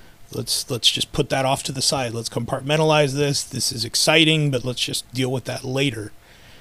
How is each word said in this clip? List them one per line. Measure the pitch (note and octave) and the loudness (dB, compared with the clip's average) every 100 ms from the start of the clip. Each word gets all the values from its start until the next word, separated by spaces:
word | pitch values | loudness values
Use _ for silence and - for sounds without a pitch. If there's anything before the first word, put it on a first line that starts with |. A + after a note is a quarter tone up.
| - - - | -20 -20 -12
let's, | A#2+ A#2+ - - | -8 -4 -4 -4
let's | A#2+ - | 0 0
just | - - | 0 0
put | - C3 | -2 0
that | C#3 | 0
off | C3 C3+ | 2 0
to | - | -2
the | C3+ | -2
side. | - C#3+ B2 | 0 0 -2
Let's | A2 A2 | -4 -6
compartmentalize | B2+ A#2+ C3 C3 D3+ D#3 D3+ C#3+ | -6 -4 -4 0 2 4 4 4
this. | C#3 C#3+ C#3 | 2 0 0
This | - B2 - | -4 -4 -4
is | A#2 | -4
exciting, | A2 - - D#3+ D#3 D#3+ D3 | -4 0 4 6 6 4 2
but | B2+ | 0
let's | B2+ B2 | -2 -4
just | - B2+ - | -4 -4 -6
deal | B2 B2+ | -4 -2
with | B2+ | -2
that | B2 A#2 | -6 -8
later. | B2+ C3 C#3+ A2 G#2 - - - - - | -4 0 0 -2 -10 -16 -20 -20 -20 -20